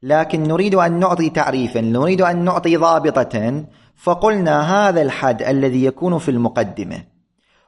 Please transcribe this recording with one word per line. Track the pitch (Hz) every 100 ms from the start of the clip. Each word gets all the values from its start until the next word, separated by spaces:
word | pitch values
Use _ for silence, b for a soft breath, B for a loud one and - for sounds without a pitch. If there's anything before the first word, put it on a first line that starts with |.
لكن | 131 151 165 165
نريد | 156 160 202 190
أن | 170 170
نعطي | 180 175 165
تعريفًا، | 165 143 131 117 117
نريد | 113 117 156 185
أن | 180 175
نعطي | 175 175 170 165
ضابطة، | 165 160 147 139 117 120 113 143 151 b b _
فقلنا | - 175 214 208 170 147 151 196 202
هذا | 170
الحد | 143 - 135 113
الذي | - 135 135 127 131
يكون | 131 180 170
في | 151
المقدمة | 120 120 120 104 92 90 82 - _ _ _ _ _